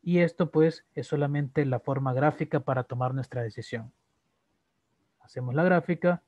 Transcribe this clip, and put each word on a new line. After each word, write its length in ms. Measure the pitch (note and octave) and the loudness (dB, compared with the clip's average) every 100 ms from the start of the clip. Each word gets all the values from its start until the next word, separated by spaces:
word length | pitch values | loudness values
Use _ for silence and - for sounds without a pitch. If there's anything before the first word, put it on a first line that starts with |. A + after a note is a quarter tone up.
Y 160 | - F3 | 2 2
esto, 320 | E3+ - D#3+ | 2 0 0
pues, 340 | D#3 D#3+ D#3+ _ | 4 4 2 _
es 140 | - C3 | -12 -4
solamente 580 | D3+ C#3+ D3 C#3 - C#3 | -2 0 0 -2 0 0
la 140 | B2 | 0
forma 340 | - C3+ C3+ | -2 -2 -2
gráfica 460 | B2+ D3 D3+ D#3+ D3+ | 2 2 0 -2 -2
para 240 | - B2+ | -2 -2
tomar 300 | B2 B2 B2+ | -2 -4 -4
nuestra 280 | C3+ B2+ B2+ | -4 -6 -6
decisión. 520 | A#2 G#2 - A#2+ A#2 _ _ _ _ _ _ _ _ _ _ _ _ _ | -8 -10 -10 -10 -12 _ _ _ _ _ _ _ _ _ _ _ _ _
Hacemos 340 | _ - B2+ C3+ | _ -10 -4 0
la 80 | |
gráfica, 580 | F3 F3+ E3 E3+ F3 F3 | 4 4 2 0 0 0